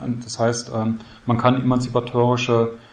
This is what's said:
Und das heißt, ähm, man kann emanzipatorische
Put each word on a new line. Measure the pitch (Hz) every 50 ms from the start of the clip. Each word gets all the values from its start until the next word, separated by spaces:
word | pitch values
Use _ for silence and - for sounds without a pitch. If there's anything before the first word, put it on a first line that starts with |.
| -
Und | 123 120 120 -
das | - - -
heißt, | 117 120 120 - - - -
ähm, | 113 110 110 113 - - - - - -
man | 123 117 117
kann | 131 123 131 131
emanzipatorische | 131 127 127 123 123 120 - 120 120 - - 123 120 123 123 120 - - 120 117 117 113 - - - -